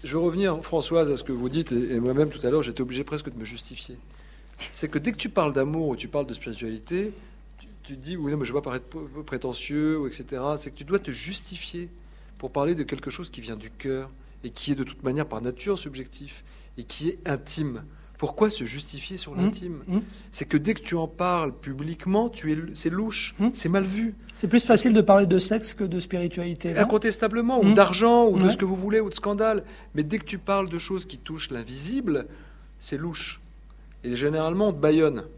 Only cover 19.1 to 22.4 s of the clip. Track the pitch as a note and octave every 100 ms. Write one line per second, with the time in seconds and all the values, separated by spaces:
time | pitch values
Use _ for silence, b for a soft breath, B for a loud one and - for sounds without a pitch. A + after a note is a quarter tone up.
19.1 | F#3 D#3 D3 F#3+ F#3+ F3+ D#3 D#3 F#3 A3
20.1 | B B - - D3+ D#3 A3 - E3+ D#3+
21.1 | - F3+ F3 D3+ A#2 C#3+ C3 D3+ E3 F#3
22.1 | G3+ A#3 A#3